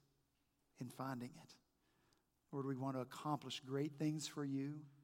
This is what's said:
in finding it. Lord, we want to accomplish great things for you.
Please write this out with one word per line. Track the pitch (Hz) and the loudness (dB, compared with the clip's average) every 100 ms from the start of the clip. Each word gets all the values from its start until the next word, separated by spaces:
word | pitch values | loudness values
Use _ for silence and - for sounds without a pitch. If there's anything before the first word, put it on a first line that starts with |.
| _ _ _ _ _ _ _ - | _ _ _ _ _ _ _ -8
in | 123 | -6
finding | - 131 127 123 | -4 -2 -2 -4
it. | 160 - - _ _ _ _ _ _ _ _ _ | -8 -18 -20 _ _ _ _ _ _ _ _ _
Lord, | 143 135 | -2 0
we | 131 | 0
want | 135 131 | 2 0
to | |
accomplish | 127 - 151 147 131 - 127 | -2 -2 2 2 0 -6 0
great | 139 147 139 | 2 2 4
things | 156 156 - | 4 4 0
for | 151 143 | 0 2
you. | 135 139 147 147 - | 2 0 -2 -8 -16